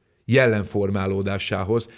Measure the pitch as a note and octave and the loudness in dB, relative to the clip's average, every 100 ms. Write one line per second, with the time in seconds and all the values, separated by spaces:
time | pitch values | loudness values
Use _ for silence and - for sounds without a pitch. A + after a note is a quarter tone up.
0 | _ _ - B2+ B2 G#2+ F#2 G#2+ G2 G2 | _ _ 2 4 4 2 -2 -2 -2 -2
1 | F#2+ G2 G2 G2 - G2 F#2+ A#2 - | -2 -2 -2 -4 -4 -4 -2 -2 -4